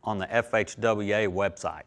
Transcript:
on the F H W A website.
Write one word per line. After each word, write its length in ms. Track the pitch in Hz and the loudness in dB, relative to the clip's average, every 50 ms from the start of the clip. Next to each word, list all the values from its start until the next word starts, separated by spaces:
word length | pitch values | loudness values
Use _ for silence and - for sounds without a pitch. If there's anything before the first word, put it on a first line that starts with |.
| - | -4
on 140 | 107 107 98 | -4 -2 -2
the 120 | 95 90 | -4 0
F 220 | 101 117 - - | 2 0 2 2
H 260 | - 113 101 - - - | 2 0 0 0 -4 -2
W 360 | 110 113 110 104 104 101 101 | 0 2 2 2 2 0 2
A 120 | 107 110 | 2 2
website. 580 | 101 90 92 98 98 98 - - 87 80 76 - | 2 2 0 0 0 -2 -4 -8 -8 -8 -8 -16